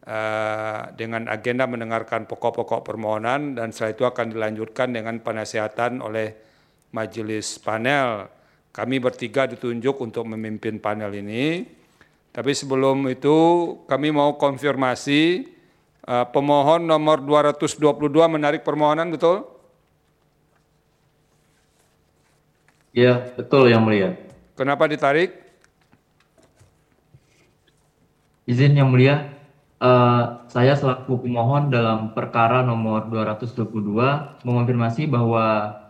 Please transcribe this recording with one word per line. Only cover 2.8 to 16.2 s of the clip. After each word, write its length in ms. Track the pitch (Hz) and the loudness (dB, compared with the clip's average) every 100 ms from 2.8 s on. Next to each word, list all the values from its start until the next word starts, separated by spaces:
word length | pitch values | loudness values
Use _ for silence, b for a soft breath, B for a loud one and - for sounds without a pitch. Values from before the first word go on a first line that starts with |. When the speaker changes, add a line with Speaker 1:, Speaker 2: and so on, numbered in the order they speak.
| - | -6
Speaker 1:
permohonan 720 | 107 107 107 113 135 147 127 | -8 -4 -4 -2 -4 -4 -8
dan 160 | 113 | -8
setelah 160 | 110 113 | -6 -6
itu 140 | 107 123 | -2 -2
akan 200 | 123 117 | -2 -6
dilanjutkan 640 | 113 110 110 110 - 127 | -4 -6 -6 -10 -4 -4
dengan 240 | 120 110 113 | -2 -8 -8
penasihatan 800 | 113 110 107 113 107 - 120 127 | -8 -8 -6 -4 -6 -2 -4 -4
oleh 320 | 120 110 110 107 b b b b _ | -8 -6 -6 -10 b b b b _
majelis 640 | 120 110 117 107 110 104 - | -8 -8 -8 -8 -6 -8 -10
panel. 720 | - 110 117 143 131 107 98 _ b b b | -6 -4 0 0 0 -4 -10 _ b b b
Kami 320 | - 113 131 | -8 -4 -2
bertiga 480 | 123 120 120 104 135 | -2 -4 -6 -4 -4
ditunjuk 480 | 120 127 120 120 135 | -4 -8 -4 -4 -4
untuk 320 | 120 113 117 | -6 -8 -10
memimpin 480 | 110 110 107 113 107 | -8 -10 -8 -8 -6
panel 320 | 104 107 107 | -6 -6 -8
ini. 720 | 101 101 110 143 165 - _ b b b b _ | -10 -10 -4 -4 -4 -8 _ b b b b _
Tapi 240 | - 117 | -8 -4
sebelum 560 | 143 139 131 135 135 139 | -4 -2 0 2 0 -2
itu 240 | 127 143 156 165 175 170 - - | -2 2 4 6 4 0 -8 -4
kami 240 | 135 151 | -2 0
mau 240 | 151 143 143 | 2 0 2
konfirmasi, 1120 | 143 135 143 131 131 120 - 143 160 180 269 b b b b b - | -2 0 -2 0 -2 -2 0 2 2 0 -6 b b b b b -4
eh, 200 | 123 | -2